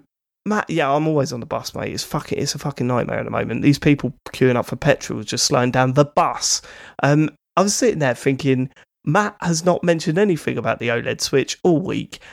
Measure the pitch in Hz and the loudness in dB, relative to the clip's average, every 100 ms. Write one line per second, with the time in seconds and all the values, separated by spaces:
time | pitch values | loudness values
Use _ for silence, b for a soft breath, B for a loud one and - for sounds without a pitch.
0 | - _ _ _ 202 208 - 160 139 147 | -6 _ _ _ -4 -4 -2 0 2 2
1 | 156 151 156 123 117 117 - 127 104 - | 2 0 -2 -6 -6 -8 -6 -8 -8 -8
2 | - 151 - - - 147 147 - 123 123 | -6 -6 -4 -4 -4 -4 -8 -4 -2 0
3 | - 113 117 113 113 117 147 139 160 143 | -2 -4 -4 -4 -4 0 2 4 2 2
4 | 127 - - - 131 120 - - - - | -2 -8 -16 0 2 2 -2 -2 0 0
5 | - 113 107 123 - 139 123 127 131 123 | -2 -8 -6 -4 0 0 2 2 2 2
6 | 117 - 151 117 - - B B B - | 2 2 0 -2 -4 -4 B B B -2
7 | 135 147 156 - _ - 202 - 254 156 | 2 4 2 -4 _ 0 2 2 2 2
8 | 135 120 147 131 139 127 131 b _ _ | 0 0 0 0 2 2 0 b _ _
9 | - 180 208 - 170 160 180 175 175 170 | 0 2 0 -2 -2 0 2 2 2 0
10 | - 160 208 160 - 123 113 110 117 117 | 0 2 2 0 -2 -4 -2 -2 -2 -2
11 | 120 113 - 139 - - 185 156 - - | -2 -4 0 0 0 0 2 2 0 -4
12 | 107 - B | -6 -12 B